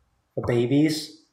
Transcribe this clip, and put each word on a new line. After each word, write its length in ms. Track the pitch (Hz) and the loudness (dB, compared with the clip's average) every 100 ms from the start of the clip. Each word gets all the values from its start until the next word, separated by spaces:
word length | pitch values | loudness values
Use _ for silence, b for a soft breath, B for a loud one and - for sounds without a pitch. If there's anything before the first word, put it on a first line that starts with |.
| _ _ _ - | _ _ _ -8
the 80 | 117 | -2
babies. 760 | 120 120 143 156 156 - - _ | 0 2 2 2 -2 -10 -20 _